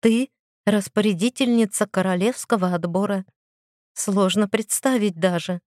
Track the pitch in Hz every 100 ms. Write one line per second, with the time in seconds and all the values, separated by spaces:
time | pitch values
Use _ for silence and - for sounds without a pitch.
0 | 226 226 262 _ _ _ - 214 196 -
1 | 208 185 226 - 254 233 214 - 202 -
2 | 185 180 208 254 - 226 180 175 175 175
3 | 202 196 190 _ _ _ _ _ _ -
4 | - 196 190 202 202 220 220 - 269 254
5 | 208 165 185 175 - 175